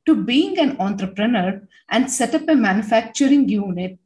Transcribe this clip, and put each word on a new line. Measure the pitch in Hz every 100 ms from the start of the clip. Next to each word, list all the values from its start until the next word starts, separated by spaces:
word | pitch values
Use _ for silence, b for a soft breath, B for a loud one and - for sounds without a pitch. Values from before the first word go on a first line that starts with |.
| -
to | 247 185
being | 254 392 359
an | 294 -
entrepreneur | 196 202 190 - 220 233 185 196 b b b
and | 220 269
set | - 240
up | 311 311
a | 294
manufacturing | 214 196 214 226 226 - 269 285 214
unit | 208 196 175 185 -